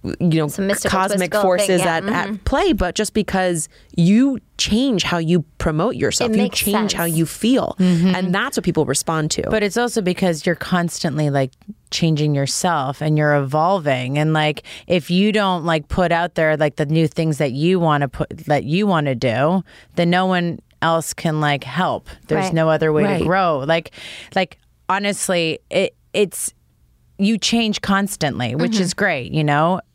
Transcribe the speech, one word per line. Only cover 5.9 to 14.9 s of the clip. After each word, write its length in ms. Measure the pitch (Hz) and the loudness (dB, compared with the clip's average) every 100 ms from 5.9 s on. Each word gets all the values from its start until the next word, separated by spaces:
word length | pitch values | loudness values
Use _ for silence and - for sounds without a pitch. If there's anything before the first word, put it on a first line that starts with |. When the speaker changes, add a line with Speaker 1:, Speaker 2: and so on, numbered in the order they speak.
| - | 0
Speaker 1:
yourself, 360 | - - 240 | -2 0 0
Speaker 2:
It 40 | 220 | 2
Speaker 1:
you 60 | |
Speaker 2:
makes 160 | 202 - | 0 0
Speaker 1:
change 340 | - 208 214 | -2 0 -2
how 120 | - 170 | -2 -2
Speaker 2:
sense. 100 | 165 | 0
Speaker 1:
you 80 | 160 | -2
feel. 500 | - 220 262 - - | -2 0 2 0 0
Speaker 3:
Mm-hmm. 360 | 185 170 180 185 | 2 4 2 2
Speaker 1:
And 200 | 185 185 | 0 -2
that's 220 | 254 - | -2 -2
what 60 | |
people 220 | 185 156 143 | -2 0 0
respond 460 | 139 - 160 151 | -2 -2 -2 -2
to. 120 | - - | -2 -2
Speaker 3:
But 140 | 220 | 0
it's 140 | 208 220 | 0 0
also 240 | 240 233 | -2 0
because 440 | 180 180 190 160 185 | -2 0 0 0 -2
you're 100 | 165 | -2
constantly, 760 | - 180 170 - 165 143 151 | -2 -2 -2 -2 -4 0 0
like, 220 | 139 135 _ - - _ | 0 -2 _ -20 -20 _
changing 440 | - 165 151 151 143 | -2 0 2 2 0
yourself 680 | 139 - 185 160 135 139 | -2 -2 0 0 -2 -4
and 160 | 156 151 | 0 2
you're 180 | 151 147 | 4 2
evolving. 840 | 135 151 165 196 147 127 127 143 | 2 2 2 2 0 -2 0 0
And, 160 | 151 | 2
like, 300 | 156 151 147 - - | 2 0 -2 -10 -20
if 220 | - | -2